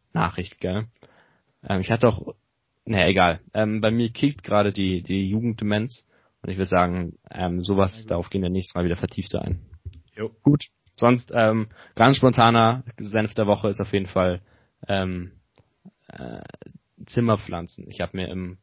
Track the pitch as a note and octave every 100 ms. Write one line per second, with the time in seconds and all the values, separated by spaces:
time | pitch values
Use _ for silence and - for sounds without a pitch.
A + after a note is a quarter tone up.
0 | _ - E2+ - F2+ - F#2 G2 A2+ _
1 | _ _ _ _ _ _ - F#2+ F#2+ A2+
2 | A#2+ A2 - - _ _ _ _ - G#2
3 | F#2 F#2+ F2 E2 - G#2+ G#2+ G#2+ A2 A#2
4 | A2+ - D3 D3 - G#2 G#2 G2 F#2+ F#2
5 | - G2 F#2+ G#2+ A#2+ A2 G#2 G#2+ A2 -
6 | - _ _ _ - F#2 F#2+ F2+ F2 F2+
7 | E2+ - - - F#2 F2+ F#2 G2 F#2+ A2
8 | A2 F2 F2 G2 F2+ F#2+ F#2 F2 F2 F2
9 | - - - - - F2+ - - - -
10 | _ - A2 _ - D3 - _ _ -
11 | A#2+ B2 - A#2+ A2 A2 G#2+ - - -
12 | B2 C#3 B2+ B2 A#2 A#2 A2+ B2+ A2+ -
13 | G#2 A2 G#2+ - G2+ G2+ G#2+ G2 G2+ G2+
14 | F#2 F#2+ F#2 F2+ _ _ _ _ - G2
15 | F#2 F2+ F2+ - _ _ _ _ - _
16 | _ - B1 A1 - - - - _ -
17 | - - A#2 G#2+ - F2 F2 - F#2 -
18 | F2+ F#2+ F#2 F#2 F2+ F#2